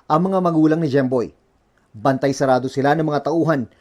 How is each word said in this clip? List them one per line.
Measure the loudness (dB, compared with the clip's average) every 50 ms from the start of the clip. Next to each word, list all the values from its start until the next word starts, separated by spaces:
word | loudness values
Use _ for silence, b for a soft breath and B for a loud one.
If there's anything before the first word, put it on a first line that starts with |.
| b
ang | b 0 0
mga | 0 0 0
magulang | 0 0 0 2 2 4 2 2
ni | 2 0
Jemboy. | 0 0 0 0 0 0 -2 -4 -4 -10 _ _ _ _ _ _ _ _ _ _ _ -10
Bantay | -4 -2 -2 0 0 0 -2
sarado | -2 0 0 2 2 2 0 -2
sila | -4 0 0 0 2
ng | 0 0 -2
mga | -2 -2 -2
tauhan | -2 0 0 0 0 0 -2 -4 -8 b b